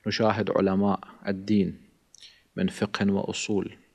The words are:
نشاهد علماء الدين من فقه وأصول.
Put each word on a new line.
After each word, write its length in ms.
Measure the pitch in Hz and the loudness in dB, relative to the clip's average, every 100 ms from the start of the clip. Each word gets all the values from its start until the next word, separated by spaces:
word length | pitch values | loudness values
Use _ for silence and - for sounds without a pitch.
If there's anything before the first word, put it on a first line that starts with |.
| 107 | -4
نشاهد 440 | 101 110 117 98 | 2 2 2 0
علماء 480 | - 95 95 101 92 - - - | 2 2 4 2 0 -6 -12 -6
الدين 540 | 95 101 104 87 - - _ _ - - _ _ | -6 2 2 2 -4 -20 _ _ -20 -20 _ _
من 120 | - 92 | -4 -4
فقه 440 | - 104 - 101 | -2 -4 0 0
وأصول. 680 | 98 - 107 - 101 - - _ | 0 -2 -6 -4 -4 -4 -12 _